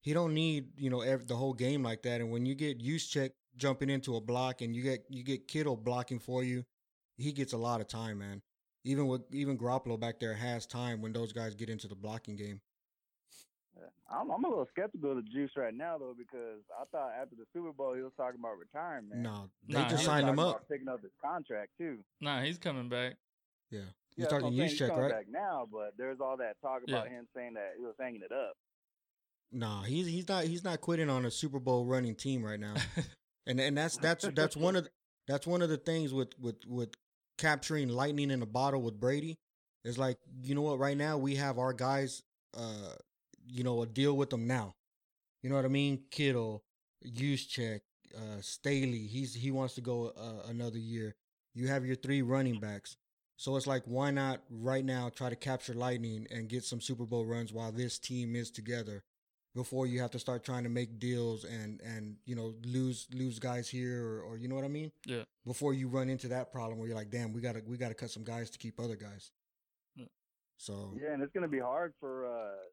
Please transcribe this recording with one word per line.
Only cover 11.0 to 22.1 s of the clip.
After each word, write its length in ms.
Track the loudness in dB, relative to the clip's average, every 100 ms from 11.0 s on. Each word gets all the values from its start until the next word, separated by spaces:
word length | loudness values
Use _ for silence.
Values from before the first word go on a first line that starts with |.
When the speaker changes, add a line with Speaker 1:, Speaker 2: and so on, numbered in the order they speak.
Speaker 1:
when 100 | -2
those 200 | -2 -2
guys 220 | -2 -4
get 140 | -4 -6
into 180 | -4 -6
the 80 |
blocking 420 | -8 -6 -6 -6 -8
game. 240 | -6 -8 _ _ _ _ _ _ _ -20 -20 _ _ -20
Speaker 2:
Yeah. 80 | -20 _ -6
I'm, 200 | -4 0
I'm 140 | 0
a 40 | 2
little 180 | 2 0
skeptical 400 | -2 -4 -2 0
of 40 | 0
the 40 | -2
juice 200 | -2 -2 0
right 180 | -2
now, 240 | -2 -4 -4
though, 160 | -6 -10
because 440 | -12 -10 -10 -10 -14 -12
I 60 | -6
thought 200 | -4 -4 -4
after 160 | -8 -10
the 80 | -10
Super 180 | -8 -8
Bowl 220 | -2 -2
he 80 | -2
was 100 | -4 -2
talking 240 | -4 -2
about 180 | -6 -6
retirement. 640 | -8 -8 -6 -6 -6 -4
Speaker 1:
No, 300 | -4 -4 -8 _ -2
they 60 |
Speaker 3:
Nah, 80 | 2
Speaker 1:
just 120 | 4 4
Speaker 3:
he's 80 | 4
Speaker 1:
signed 220 | 6 6
him 80 | 6
Speaker 2:
Talking 140 | 4
Speaker 1:
up. 60 | 2
Speaker 2:
about 120 | -2
picking 200 | -6 -4
up 140 | -6
his 100 | -8 _
contract, 480 | -4 -4 -4 -6 -6 _
too. 200 | -6 -6 -10